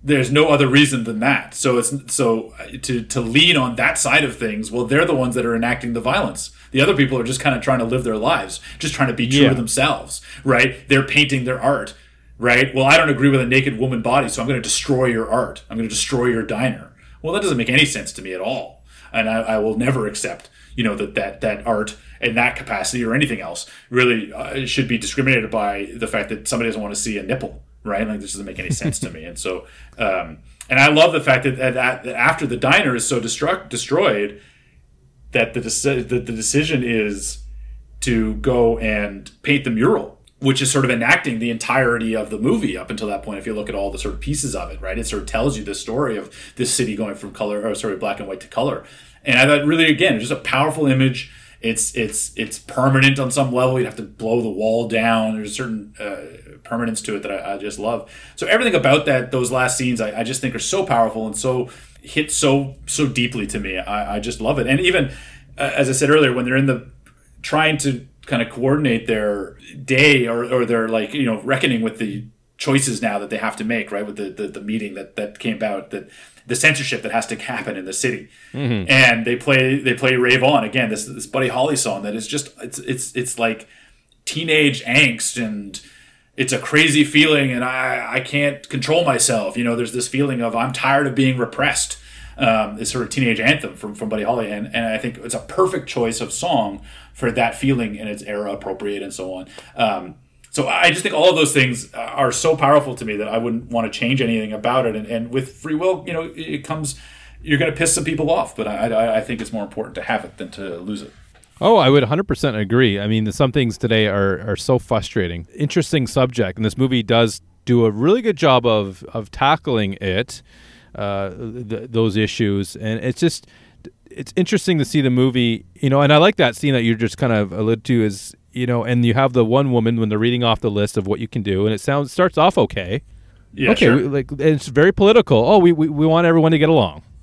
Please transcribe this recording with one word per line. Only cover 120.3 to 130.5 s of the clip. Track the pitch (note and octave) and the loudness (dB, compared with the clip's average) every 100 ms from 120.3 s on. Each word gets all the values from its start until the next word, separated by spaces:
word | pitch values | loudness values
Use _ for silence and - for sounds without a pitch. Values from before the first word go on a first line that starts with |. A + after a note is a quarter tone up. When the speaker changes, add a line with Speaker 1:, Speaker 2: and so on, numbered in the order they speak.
| - - - - - _ - | -8 -18 -20 -20 -20 _ -8
Speaker 2:
uh, | G2+ G2 G2 | -4 -4 -6
th-, | - A#2 A#2+ A2 A2 B2 | -8 -12 -10 -8 -8 -4
those | A2+ A2+ G2+ | 2 2 2
issues. | G#2+ - G#2+ G2 G2 - | 0 0 0 0 -2 -6
And | A2 A2+ | -6 -4
it's | B2+ B2+ | -4 0
just, | E3+ - _ _ _ _ - _ _ | 0 0 _ _ _ _ -20 _ _
it's | - C#3 - | -14 -6 -2
interesting | F3+ G#3 - E3+ | 2 0 2 0
to | |
see | C3+ D#3 | 2 2
the | C3+ | 2
movie, | B2 B2+ B2 A#2 A2+ - | 4 2 2 0 0 -6
you | _ C#3 | _ 2
know, | C#3 | 4
and | C#3+ | 6
I | D3+ | 6
like | F3+ - | 6 6
that | C3 A2+ | 0 2
scene | C#3+ | 0
that | C3 | 2
you | A#2 A2+ | 2 2
just | A2+ - | 0 0
kind | C3+ | 0
of | A2 G2+ | 2 0
alluded | F2 G#2+ A2+ | -2 2 0
to | - A#2+ | 2 2
is, | G#2+ G2 - - _ | 2 -2 -12 -18 _
you | B2 B2 | -6 -2
know, | A#2+ | 0
and | A2+ B2 | 2 2
you | A#2+ | 4
have | A2+ C3+ | 4 4
the | B2 | 4
one | A2+ B2+ C#3 | 4 4 4
woman | A#2+ A2+ A#2 | 2 2 2
when | A2 | 0
they're | G#2+ | 2
reading | A#2 B2 | 2 2
off | A#2+ | 2